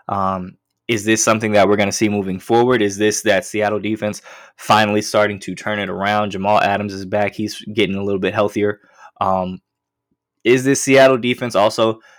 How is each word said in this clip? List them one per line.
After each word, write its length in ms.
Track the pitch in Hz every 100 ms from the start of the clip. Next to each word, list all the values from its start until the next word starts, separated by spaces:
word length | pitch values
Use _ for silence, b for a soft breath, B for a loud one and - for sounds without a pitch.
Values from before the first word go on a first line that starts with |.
| -
Um, 480 | 98 95 95 90 - _ _ -
is 160 | 117
this 180 | 104 110
something 300 | - 110 110
that 160 | 104 98
we're 80 | 104
gonna 160 | 101
see 160 | - 107
moving 300 | 104 95 92
forward? 420 | - 117 123 123
Is 160 | 104 98
this 240 | 107 104
that 200 | 107 95
Seattle 340 | 90 107 104 104
defense 440 | 101 107 104 101 B B B -
finally 460 | - 107 107 107
starting 360 | 104 110 104 101
to 140 | -
turn 240 | 90 - 104
it 120 | 98
around? 400 | 92 98 104 104
Jamal 320 | 95 95 107
Adams 320 | 98 101 104
is 100 | 95
back. 300 | 95 104 101
He's 280 | - 107 - -
getting 220 | 107 98 98
a 60 |
little 160 | 101 98
bit 140 | 95
healthier. 480 | 107 104 - 104 101 b b b -
Um, 400 | 98 95 92 92 _ _ _ _ _ _ _ _
is 200 | 113 127
this 180 | 131 131
Seattle 360 | - 131 135 131
defense 360 | 120 123 123
also 460 | 95 104 - 110 110 b